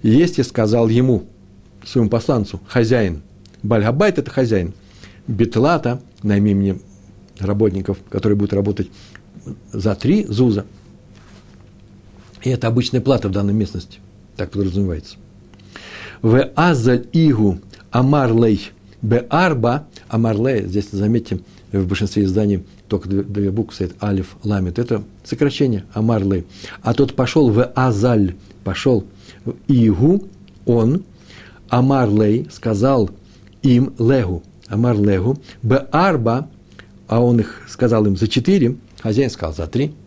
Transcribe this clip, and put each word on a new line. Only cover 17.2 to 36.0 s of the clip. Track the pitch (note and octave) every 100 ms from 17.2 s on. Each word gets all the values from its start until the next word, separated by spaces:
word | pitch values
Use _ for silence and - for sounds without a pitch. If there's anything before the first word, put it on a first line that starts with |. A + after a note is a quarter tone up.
| D#3+ A2+ G#2 F#2+ - - -
амар | A#2+ C3 D3 C3
лей | A2+ A#2 G#2 - - - -
бе | A2 A#2+ -
арба, | D#3 F3+ C3+ A2+ C3+ D3+ - -
амар | A2+ A2+ G#2
лей, | B2 A#2+ G2
здесь, | G2 G2
заметьте, | G2 G#2 A#2 A#2 F#2 - - -
в | G2+ F#2
большинстве | G2 G2+ -
изданий | G2 F#2+ G#2 F#2+ - - -
только | G2 F#2+
две, | G2
две | G2 G2+ G2
буквы | G2 G#2+ -
стоят, | F2+ -
алиф, | G#2 G2 E2+ -
ламит. | G#2+ G2+ F#2 E2+
Это | A#2+ C3 G#2 -
сокращение, | - B2+ C#3+ - C#3 G#2 G2
амар | - A2 A2+
лей. | G2 F#2+ E2+ - - -
А | -
тот | A#2+ C#3
пошёл | - B2+ D#3+ C3
в | G#2+
азаль, | B2+ - C3 G#2 B2 A2+ F#2+ F2 - -
пошёл | - F#2+ C3+ A#2 - - - - -
в | - -
игу, | C3 A2+ F#2+ C#3 G3 - - - - -
он, | A#2 A2+ E3 - - - - - - -
амар | A#2+ C3 C#3 A#2
лей, | G#2 G#2+ A2+ D3+
сказал | - A#2 G#2 B2+ C3+ G2 - - - - -
им | C3+ A#2+ C3+ -
легу, | A#2 C3+ G2 E2+ - - -
амар | G#2+ B2 G#2+
легу, | G#2 G2 G2+ C#3 - -
бе | A2 C3 -
арба, | D3+